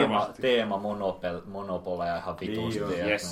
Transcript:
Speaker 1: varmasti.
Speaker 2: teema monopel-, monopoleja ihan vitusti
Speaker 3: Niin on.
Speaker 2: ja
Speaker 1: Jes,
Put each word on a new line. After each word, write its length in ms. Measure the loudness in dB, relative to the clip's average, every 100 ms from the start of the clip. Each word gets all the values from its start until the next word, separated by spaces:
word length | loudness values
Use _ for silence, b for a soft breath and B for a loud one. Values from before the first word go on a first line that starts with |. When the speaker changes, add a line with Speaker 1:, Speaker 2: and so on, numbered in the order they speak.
| 6
Speaker 1:
varmasti. 280 | 4 2 2
Speaker 2:
teema 340 | 4 4 4 0
monopel-, 720 | -2 0 0 0 -2 -4 -6
monopoleja 720 | -8 -4 -4 -2 -2 0 -2
ihan 200 | -4 -4
vitusti 380 | -4 -2 -2 -2
Speaker 3:
Niin 40 |
on. 140 | 0 0
Speaker 2:
ja 100 | 2
Speaker 1:
Jes, 160 | 0 -2